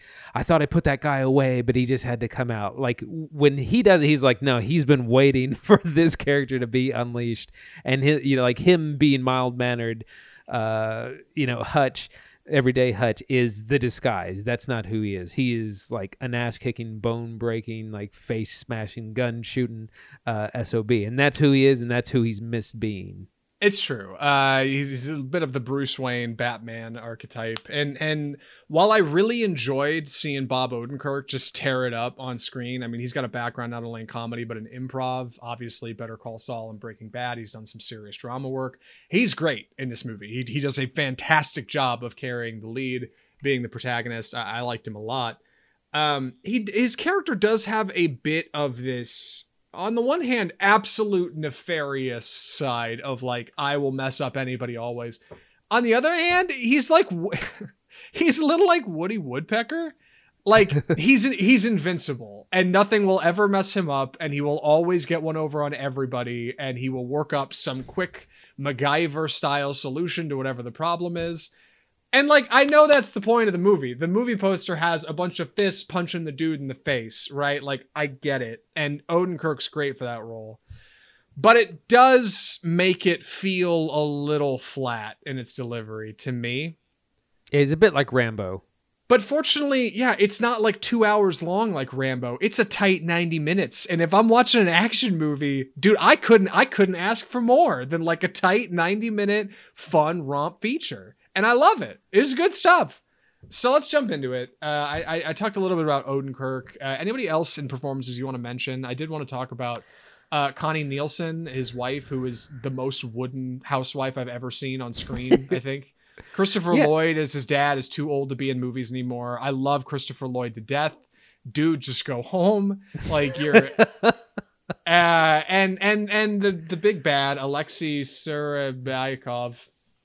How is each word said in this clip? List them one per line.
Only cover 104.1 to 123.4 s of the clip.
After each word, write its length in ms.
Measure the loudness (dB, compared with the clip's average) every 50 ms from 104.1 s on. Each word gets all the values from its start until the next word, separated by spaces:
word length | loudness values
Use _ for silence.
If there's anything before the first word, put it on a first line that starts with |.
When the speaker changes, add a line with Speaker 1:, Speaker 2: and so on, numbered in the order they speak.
Speaker 2:
into 220 | -4 -4 -4 -4 -4
it. 220 | -4 -6 -8 _ _
Uh, 40 | -6
I, 380 | -4 -2 -2 -2 -2 -4 -6 -4 -4
I, 220 | -4 -4 -4 -4
I 40 | -6
talked 220 | -4 -4 -4 -2
a 40 | -2
little 180 | 0 0 0 0
bit 80 | 2
about 200 | 2 0 0 0 -2
Odenkirk. 680 | -4 -4 -4 -6 -10 -8 -6 -6 -6 -6 -8 -12 -16 -10
Uh, 180 | -8 -6 -6 -4
anybody 280 | -4 -4 -4 -4 -4 -2
else 300 | -2 0 0 -2 -4 -4
in 100 | -6 -8
performances 500 | -8 -8 -6 -6 -6 -6 -8 -8 -8 -8
you 80 | -8
wanna 120 | -8 -8 -8
mention? 480 | -8 -10 -8 -8 -8 -6 -6 -8 -8
I 80 | -8 -8
did 160 | -8 -8 -8
wanna 160 | -8 -8 -8
talk 260 | -8 -8 -8 -8 -8
about, 320 | -8 -8 -8 -8 -8 -10 -12 _ _ -20 _ -20 _ _ _ _
uh, 200 | -2 -2 -2 -2
Connie 320 | -2 -4 -4 -2 -2 -2 -4
Nielsen, 640 | -4 -4 -4 -4 -6 -4 -6 -6 -6 -6 -8 -8
his 280 | -8 -6 -6 -6 -6 -6
wife, 340 | -6 -4 -4 -4 -6 -6 -6
who 180 | -6 -4 -4
is 260 | -4 -6 -8 -10 -12 -14 -10
the 80 | -8 -6
most 340 | -6 -4 -4 -4 -4 -6 -8
wooden 580 | -8 -6 -6 -6 -6 -6 -8 -8 -8 -8 -10 -6
housewife 540 | -4 -4 -2 -2 -4 -6 -4 -6 -4 -4 -6
I've 100 | -8 -8
ever 240 | -10 -10 -10 -10
seen 280 | -8 -8 -6 -6 -6 -6
on 140 | -8 -8 -10
screen, 540 | -10 -10 -8 -8 -8 4 4 4 4 4 0
Speaker 1:
<laughs> 20 |
Speaker 2:
I 80 | -4 -4
think. 340 | -4 -6 -8 -8 -10 _ _ _ _ _ _ -20 -20 -12 -2
Christopher 400 | 0 0 0 0 0 0 4 4
Speaker 1:
Yeah. 120 | 6 6
Speaker 2:
Lloyd 320 | 6 4 4 4 2 2 0
as 160 | -2 -2 -4
his 120 | -6 -2 0
dad 300 | 2 2 2 2 2 0
is 120 | -4 -6
too 220 | -6 -6 -4 -2
old 180 | -2 -2 -2 -4
to 60 | -6
be 140 | -4 -4 -4
in 80 | -2 -2
movies 320 | -4 -4 -6 -6 -8 -6
anymore. 480 | -6 -6 -6 -6 -6 -6 -6 -8 -8 -4
I 80 | -4 -2
love 360 | -2 0 0 0 0 0 -2
Christopher 420 | -4 -6 -8 -6 -8 -10 -10 -8 -6
Lloyd 260 | -4 -4 -4 -4 -8
to 80 | -10
death. 340 | -8 -4 -2 -2 -2 -2 -4 -8 _ _ _ _ _ _ _ _ _ -8
Dude, 280 | -2 0 2 2 2 0
just 260 | -4 -4 -4 -4 -4
go 160 | -4 -6 -6
home. 600 | -6 -4 0 2 4 4 4 4 2 0 -2 -4 -10 _ -14 -10 -6 -2
Like, 300 | 0 0 0 0 -2
you're, 160 | -2